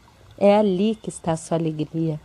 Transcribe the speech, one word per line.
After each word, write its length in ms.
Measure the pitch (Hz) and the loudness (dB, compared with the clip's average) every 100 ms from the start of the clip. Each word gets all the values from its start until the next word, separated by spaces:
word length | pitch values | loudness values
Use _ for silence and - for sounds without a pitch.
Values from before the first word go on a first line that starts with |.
| - _ - - | -20 _ -20 0
é 180 | 202 202 | 4 4
ali 400 | 208 180 214 214 | 4 2 0 -2
que 140 | - | -8
está 240 | - - | -8 -4
a 40 | 160 | -4
sua 200 | - 165 | -2 -2
alegria, 640 | 165 156 151 165 160 156 | -2 -4 -4 -4 -4 -4